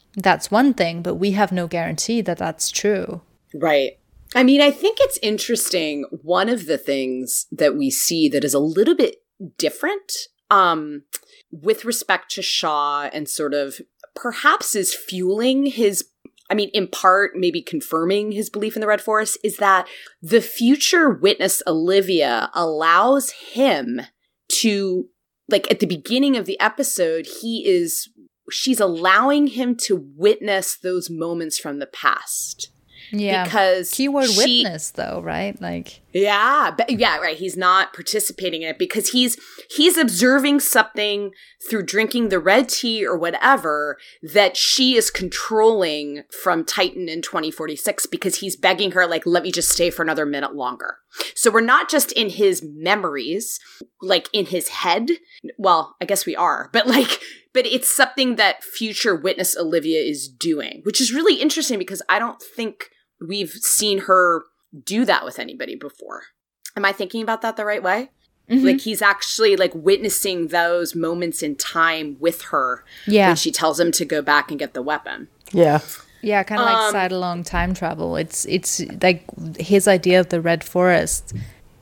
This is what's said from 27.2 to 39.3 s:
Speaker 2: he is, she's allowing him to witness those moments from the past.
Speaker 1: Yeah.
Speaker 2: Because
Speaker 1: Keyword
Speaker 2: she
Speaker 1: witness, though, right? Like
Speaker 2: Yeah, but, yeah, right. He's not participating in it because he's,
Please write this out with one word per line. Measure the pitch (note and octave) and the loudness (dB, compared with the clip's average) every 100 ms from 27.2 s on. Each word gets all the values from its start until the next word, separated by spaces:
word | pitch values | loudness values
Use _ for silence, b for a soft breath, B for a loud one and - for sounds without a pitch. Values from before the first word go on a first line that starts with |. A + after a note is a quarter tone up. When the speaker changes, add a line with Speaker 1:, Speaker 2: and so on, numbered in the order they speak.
| E3 - | -6 -12
Speaker 2:
he | A3+ A3+ - | -8 -4 2
is, | F3+ E3+ - - _ G3 _ - | 2 2 -4 -10 _ -20 _ -10
she's | - - A#3+ | -6 0 2
allowing | G3+ E3 F3+ G3 C4 D4 D4 | 2 2 4 4 4 4 2
him | A3+ B3 A#3 | 0 -2 -2
to | - F#3 C#3 C#3 | 0 -2 -4 0
witness | G3 A3 G#3 G3 F#3 - | 2 2 0 -2 -2 -6
those | F#3 F#3 E3+ | -4 -4 -4
moments | E3 E3 E3+ D#3+ - | -6 -6 -6 -6 -6
from | D#3 C#3+ | -8 -8
the | C3+ | -10
past. | - C#3 - - - - - - _ _ B B | -2 0 0 -4 -10 -10 -12 -16 _ _ B B
Speaker 1:
Yeah. | G#3 G3+ F#3+ | -4 -2 0
Speaker 2:
Because | F3 G#3+ F#3+ F#3 F3+ | 0 2 2 2 -2
Speaker 1:
Keyword | - C4+ C#4 C4 | -2 -2 0 2
Speaker 2:
she | G3+ B3+ - | 2 4 2
Speaker 1:
witness, | A#3 D#3+ - | 0 -4 -10
though, | - - E3+ | -8 -8 -6
right? | E3 D#3+ G3 G3 | -6 -6 -6 -8
Like | F3 E3+ E3+ - _ | -8 -8 -10 -18 _
Speaker 2:
Yeah, | F3 G3+ G3+ A3+ C#4+ F#3 - | 0 2 4 4 4 2 0
but, | - | -2
yeah, | A3+ A3+ D3+ | 2 2 2
right. | E3+ E3 | -2 -4
He's | F#3 E3 | -6 0
not | F3+ F#3 F#3+ | 4 4 2
participating | E3+ F3 G#3+ - F#3 F#3 E3 | -4 -4 -2 -4 -4 -6 -6
in | D#3+ | -6
it | D#3 | -4
because | F3+ A3 - | -4 -2 0
he's, | B3+ B3+ | 2 2